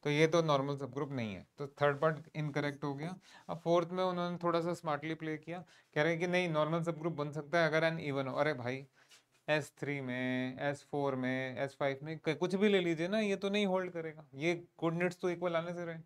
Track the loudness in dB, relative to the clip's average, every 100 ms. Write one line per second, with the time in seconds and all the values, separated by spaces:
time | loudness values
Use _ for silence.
0 | 0 4 6 6 4 2 2 -4 -6 -6
1 | -4 -4 -4 -6 -12 _ -10 2 2 4
2 | 2 0 -8 -6 -4 -2 -2 -4 -6 -6
3 | -8 -10 -18 -20 -10 -6 2 2 2 0
4 | 0 0 -2 -2 0 0 0 -4 -2 -4
5 | -4 -6 -6 -6 -8 -12 -12 -20 _ 2
6 | 4 4 2 2 4 2 2 2 0 -2
7 | -4 -2 -4 -4 0 2 4 4 2 0
8 | -2 -2 -2 0 0 0 -4 -6 -8 _
9 | _ -20 _ _ 0 0 0 _ -4 -4
10 | -2 -2 0 0 -2 -2 -2 -4 -4 -2
11 | 0 0 -2 -2 -4 -4 -6 0 -2 -2
12 | -6 -6 -2 0 0 2 4 4 2 0
13 | 0 0 0 0 0 2 2 2 -2 -6
14 | -8 -12 -16 -2 0 0 -4 -2 0 2
15 | 0 0 -2 0 0 -2 -2 -6 -8 -10